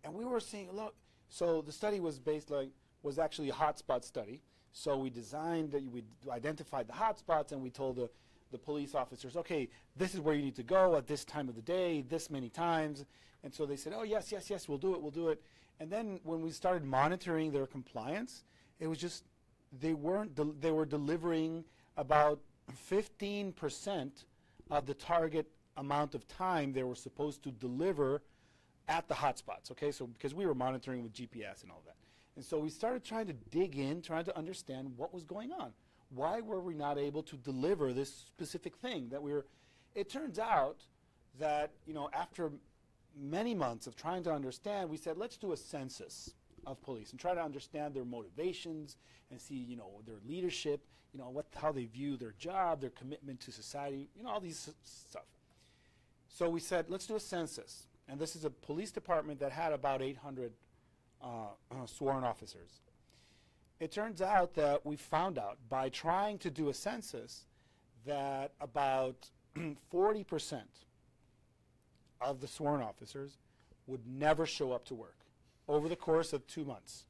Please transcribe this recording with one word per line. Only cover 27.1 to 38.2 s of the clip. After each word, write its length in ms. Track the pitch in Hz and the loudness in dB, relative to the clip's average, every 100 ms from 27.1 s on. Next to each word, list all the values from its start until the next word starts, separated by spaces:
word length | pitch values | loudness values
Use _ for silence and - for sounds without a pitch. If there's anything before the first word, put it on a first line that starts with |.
| - 151 143 | -2 -2 -2
to 60 | - | -8
deliver 720 | 120 127 123 175 160 139 143 - _ _ _ _ _ - | -4 -2 2 2 4 4 2 -2 _ _ _ _ _ -2
at 180 | 160 - | -2 0
the 80 | |
hotspots, 560 | 139 147 123 - 90 - | 2 2 0 -6 -10 -10
okay? 220 | 127 147 | -4 -2
So, 140 | 143 123 | -2 -8
because 280 | 117 139 | -6 -6
we 120 | 151 196 | -2 0
were 80 | |
monitoring 480 | 135 127 131 131 127 | 2 2 0 -4 -6
with 100 | 117 | -6
G 140 | 107 120 | -8 -10
P 180 | 117 | -8
S 180 | 104 90 | -10 -10
and 80 | 92 | -16
all 120 | 85 | -18
that. 120 | 82 - - - _ | -20 -20 -20 -20 _
And 100 | - | -16
so 140 | 135 160 | -4 -2
we 120 | 156 | -2
started 340 | 156 226 254 | -2 -2 -2
trying 220 | - 220 214 | -4 -4 -4
to 80 | 135 - | -6 -4
dig 260 | 156 185 139 | 2 2 2
in, 240 | 139 165 | 0 -2
trying 240 | 165 160 | -2 -2
to 120 | 170 170 | -2 -4
understand 540 | 160 185 - 131 135 123 | -6 -8 -8 -8 -8 -6
what 160 | 165 | -8
was 120 | 185 | -8
going 280 | 160 180 240 | -8 -8 -6
on. 200 | 359 131 - _ _ _ | -8 -8 -12 _ _ _
Why 300 | 127 147 220 | 0 0 0
were 200 | 220 196 | -2 -4
we 140 | 180 | -2
not 220 | 156 143 143 | -2 0 2
able 240 | 143 147 | 0 -2
to 120 | 151 143 | -6 -8
deliver 560 | 123 131 147 190 139 | -4 0 2 4 4
this 200 | 127 139 | 2 -2
specific 640 | - | -4